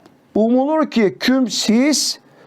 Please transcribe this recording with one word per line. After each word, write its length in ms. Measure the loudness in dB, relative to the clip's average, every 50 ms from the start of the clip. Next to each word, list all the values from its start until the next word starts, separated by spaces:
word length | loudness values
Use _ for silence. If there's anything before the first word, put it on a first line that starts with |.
| _ -20 _ _ _ _ -2
Umulur 560 | 0 0 2 2 2 0 0 0 -2 -2 -2
ki 260 | 0 0 0 0 -2 -2
küm 280 | -2 0 0 0 0 -2
siz 720 | -4 -6 -2 0 2 2 2 2 0 -2 -2 -4 -8 -10 _ _ _ _ -20